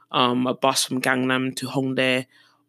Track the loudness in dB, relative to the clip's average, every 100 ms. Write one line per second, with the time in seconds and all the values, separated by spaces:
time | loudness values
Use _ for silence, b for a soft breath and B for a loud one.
0 | _ 0 2 2 -2 0 0 2 -2 -2
1 | 0 0 0 0 -2 -6 -4 -2 0 0
2 | 0 0 -4 b b b